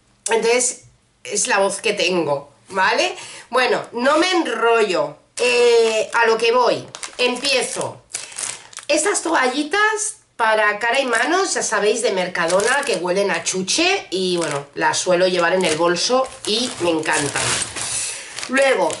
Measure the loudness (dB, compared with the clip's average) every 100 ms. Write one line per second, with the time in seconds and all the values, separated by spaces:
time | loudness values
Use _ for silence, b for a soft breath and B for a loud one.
0 | _ _ -2 0 4 2 0 -6 -16 _
1 | _ _ -8 -4 0 2 0 0 -4 0
2 | 0 0 0 -4 -6 _ _ 0 0 2
3 | 0 -4 B B B 0 2 0 -2 0
4 | 2 4 4 2 0 0 2 4 2 0
5 | -2 -6 _ -2 0 4 6 6 4 2
6 | 0 2 2 2 2 4 2 0 -6 -16
7 | -16 -2 -2 -2 -2 -2 -2 -6 -8 -10
8 | _ B B B B B B -16 -2 0
9 | 0 -2 0 0 0 0 -2 0 0 0
10 | -6 -8 _ -2 0 2 2 0 0 0
11 | 0 0 0 0 0 -2 -2 0 0 0
12 | 0 -2 -4 -2 0 2 2 0 0 -2
13 | 0 0 0 -2 -2 -4 -2 0 2 0
14 | -4 -4 0 0 -2 -4 -8 -2 0 0
15 | 2 2 4 2 2 2 0 2 0 0
16 | 0 0 0 -6 -4 -2 -2 -2 -2 -2
17 | 0 -2 -2 -2 -4 -4 -6 -8 -8 -6
18 | B B B -12 -4 2 2 2 0 -2